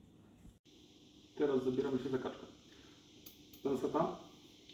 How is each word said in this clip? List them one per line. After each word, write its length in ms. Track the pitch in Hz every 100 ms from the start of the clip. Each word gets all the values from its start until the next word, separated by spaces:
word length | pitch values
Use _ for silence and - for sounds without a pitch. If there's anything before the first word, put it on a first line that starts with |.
| - - - - - - - - - - - - - -
Teraz 260 | 143 131
zabieramy 360 | 127 131 131 127
się 100 | 135
za 80 | 127
kaczkę. 280 | 110 - - - - - - - - - - - - -
Penseta 520 | 139 127 139 147 180 - - - - - -